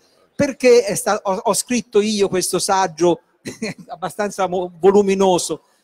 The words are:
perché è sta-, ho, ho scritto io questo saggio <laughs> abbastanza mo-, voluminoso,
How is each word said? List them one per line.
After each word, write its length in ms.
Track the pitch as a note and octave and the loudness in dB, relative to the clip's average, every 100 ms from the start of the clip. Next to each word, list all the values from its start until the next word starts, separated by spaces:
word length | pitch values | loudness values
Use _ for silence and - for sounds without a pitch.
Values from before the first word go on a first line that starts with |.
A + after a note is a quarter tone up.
| _ _ _ - | _ _ _ -6
perché 480 | C#4 - B3+ A#3+ | -6 0 4 4
è 100 | G3 | 4
sta-, 240 | - - G#3 | -2 -2 -4
ho, 120 | G#3 | -2
ho 220 | F#3+ A#3 | -4 -2
scritto 460 | F#3+ - A#3+ - G#3 | -2 -2 -4 -2 0
io 280 | G#3 G#3 G3 | 0 0 -2
questo 320 | F#3 F3 F3+ | -2 -2 -4
saggio 640 | - F#3+ F#3+ D#3 F3 D#3+ _ _ | -2 0 -2 0 0 0 _ _
<laughs> 460 | - - G#3+ - - | -16 -12 -12 -12 -16
abbastanza 580 | E3+ F3 - G#3 G3 F#3 | -12 -10 -6 -6 -4 -4
mo-, 240 | F#3 F3+ E3+ | -4 -6 0
voluminoso, 840 | F#3 G3 G3 F#3+ F#3+ F3 - D#3 _ _ | 4 4 4 2 2 2 -2 -10 _ _